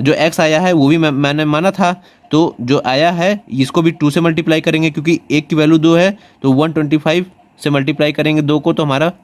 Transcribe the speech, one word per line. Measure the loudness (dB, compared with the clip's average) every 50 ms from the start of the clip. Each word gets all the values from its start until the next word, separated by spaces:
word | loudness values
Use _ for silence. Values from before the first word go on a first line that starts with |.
जो | 0 0 2
एक्स | 2 0 0 0 0
आया | 0 0 0 0
है | 2 2 2
वो | 2 2
भी | 2 2
मैं, | 2 0 0
मैंने | 0 0 -2 -2 -2 -2 -2
माना | -2 -2 0 0 -2
था, | 0 0 -2 -2 -2 -4 -10 -20 _ _ _ _
तो | 0 0 0 0 -2 -6
जो | -2 -2 -2 0 0
आया | -2 0 0 0 0
है | 0 0 -2 -2 -2 -4 -6 -8
इसको | -4 -4 -2 -2 0 0
भी | 0 0
टू | 0 0 -2 0
से | 0 0
मल्टीप्लाई | 0 0 0 0 0 0 -2 0
करेंगे, | 0 -2 -2 0 -2 -2
क्योंकि | -4 -2 -2 -2 -2 -2 -2 -2
एक | -2 -2 -2
की | -2 0
वैल्यू | 2 4 4 4
दो | 4 4 4 4
है, | 4 2 0 -2 -4 -12 -20 _ _
तो | -2 0
वन | 2 2 0 0
ट्वेंटी | -2 -2 -2 0 -2
फ़ाइव | -2 0 -2 -2 -2 -4 -6 -12 _ _ _ _ _
से | -4 -2
मल्टीप्लाई | -2 0 -2 -2 -2 -2 -2 -2
करेंगे | -2 -2 -2 0 0 0
दो | 0 0 0 0
को, | 0 -2 -2
तो | 0 -2
हमारा | -2 0 0 0 -2 -2 -6